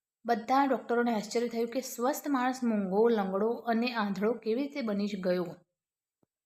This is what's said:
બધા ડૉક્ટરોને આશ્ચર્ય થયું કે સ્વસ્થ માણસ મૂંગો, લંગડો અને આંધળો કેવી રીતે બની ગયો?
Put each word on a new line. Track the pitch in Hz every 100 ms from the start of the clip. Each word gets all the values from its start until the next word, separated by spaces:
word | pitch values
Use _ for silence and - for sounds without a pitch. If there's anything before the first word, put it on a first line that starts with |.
| _ _ 226
બધા | 226 233 269 277
ડૉક્ટરોને | 226 - 233 240 214
આશ્ચર્ય | 208 233 240
થયું | 233 233
કે | 262
સ્વસ્થ | 247 - 247 294 294
માણસ | 262 254 254
મૂંગો, | 233 214 185 202 233
લંગડો | 220 190 196 226
અને | 240 233 226 233
આંધળો | 233 208 185 208
કેવી | 226 220 233
રીતે | 285 285
બની | 226 202 202
ગયો? | 196 185 180 175 - _ _ _ _ _ _ _ _